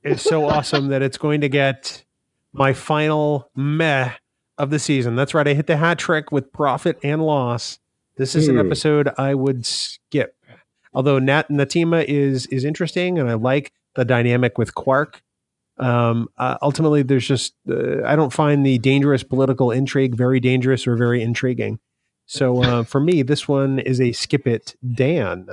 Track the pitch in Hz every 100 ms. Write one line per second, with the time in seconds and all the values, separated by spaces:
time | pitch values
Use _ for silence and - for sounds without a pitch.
0 | 147 - 427 160 147 151 135 147 139 135
1 | 135 - 151 151 147 143 139 131 - -
2 | _ _ _ _ _ - 135 131 - 151
3 | 151 151 151 147 - - 143 156 165 135
4 | 127 117 _ _ _ - 139 151 - 139
5 | 120 117 139 160 147 143 151 151 165 170
6 | - 156 151 143 - - 143 131 175 156
7 | 143 151 156 143 123 117 - - _ _
8 | _ - 131 151 151 123 95 139 156 147
9 | 139 - 135 139 135 127 113 - - -
10 | _ 147 113 _ _ - _ _ _ 131
11 | 135 135 131 147 - 143 139 170 165 165
12 | 147 143 139 135 - 135 139 156 165 180
13 | 180 180 123 113 123 139 139 _ _ -
14 | 120 123 120 123 123 - 110 - - 131
15 | 151 - _ _ _ _ _ - 127 120
16 | 117 117 117 - 127 127 143 139 160 147
17 | 131 135 113 131 - _ - - - -
18 | - 151 143 - 147 143 135 127 135 139
19 | 143 135 - 131 135 127 123 120 135 143
20 | 135 117 127 131 123 127 127 127 - 117
21 | 120 120 113 117 127 117 107 113 _ _
22 | _ _ _ - 131 123 123 120 117 139
23 | 156 175 127 147 - 139 135 135 - 127
24 | 123 113 - - - 113 - - 127 117
25 | 131 165 98 90 92